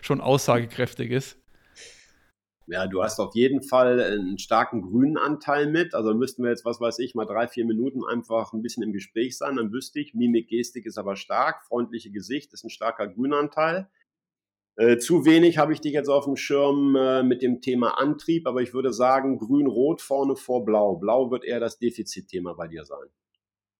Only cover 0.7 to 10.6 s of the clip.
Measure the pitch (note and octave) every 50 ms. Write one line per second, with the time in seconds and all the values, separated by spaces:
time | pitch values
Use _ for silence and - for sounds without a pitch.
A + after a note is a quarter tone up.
0.7 | - - B2 A#2 - - B2 A2+ A#2+ C3 C3+ - - _ _ _ _ _ _ _
1.7 | _ - - - - - - _ _ _ _ _ _ _ _ _ _ _ _ -
2.7 | E2+ F#2 F#2+ F#2+ F#2+ F#2 F#2+ A2 - - G#2 F#2 - A#2 B2 C3 C#3 C3 - -
3.7 | B2+ B2+ B2+ B2 B2 B2 A2+ F#2 G#2 G#2 F#2+ F2+ G2+ G2 - - A#2 A2+ G#2 -
4.7 | - A2+ F#2 F2+ F#2+ A#2+ C3+ D3 D#3 - - C#3+ D3+ D3 - - C#3+ D3 D3 D3
5.7 | D#3 E3 F3+ E3+ - - A2 A2 G#2+ A2+ C3 B2 - - B2 A#2+ A#2+ A2+ - A#2
6.7 | A#2 A#2 A#2+ A#2 A2 - C#3 A#2+ - A#2 A2 G#2+ G#2 A2 A#2+ A#2+ - B2+ A2+ A#2
7.7 | A2 A2 B2 C3+ C3 C3 - - A#2 A#2+ A#2 - A2+ A2+ G#2+ G2+ A2 A2 A2 A#2+
8.7 | - - G#2+ G#2+ G2+ G2 F#2+ - _ A2+ B2 B2+ A#2 - C#3+ C#3+ C#3 B2 A2+ G2+
9.7 | G#2 C3 C3+ - _ D3 D3 - - A2+ A#2+ A#2+ A#2 A2+ A2+ - A2 A#2+